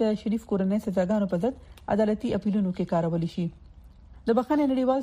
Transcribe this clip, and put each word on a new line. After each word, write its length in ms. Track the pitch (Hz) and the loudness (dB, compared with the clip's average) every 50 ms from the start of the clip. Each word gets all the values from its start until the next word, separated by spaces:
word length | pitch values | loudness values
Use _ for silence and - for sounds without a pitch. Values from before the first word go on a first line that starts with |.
| 226 | 0
د 180 | 220 214 - - | 0 0 0 -2
شریف 240 | 214 208 226 - - 208 | -2 -2 -2 -2 -2 -2
کورنۍ 340 | 185 190 190 202 220 - | 0 0 2 0 0 -2
سزاګانو 460 | 214 180 196 180 180 214 214 202 185 190 | -2 0 0 0 2 2 0 0 0 0
په 80 | 170 180 | 0 0
ضد 500 | 247 269 - - - - - - - - | -2 -2 -4 -12 -20 -20 -12 -6 -2 0
عدالتي 360 | 202 220 214 214 208 - 233 202 196 | 2 2 2 0 0 -2 -2 -2 -2
اپیلونو 300 | - 214 190 214 196 185 180 - | -2 0 0 0 0 0 -2 -2
کې 160 | 180 - 185 | -2 -2 0
کارولی 400 | 165 165 165 165 165 165 170 - | 0 0 0 0 -2 -2 -2 -4
شي. 160 | - 170 170 - - - - - - - - - - - - - - - | -4 -4 -4 -6 -10 -20 -20 -20 -20 -20 -20 -20 -20 -20 -20 -20 -8 -2
د 80 | 226 226 247 | 0 2 2
بخښنې 320 | 247 - 302 294 294 269 | 2 2 2 2 2 2
نړیوال 300 | 262 254 254 247 262 277 | 2 0 2 2 0 0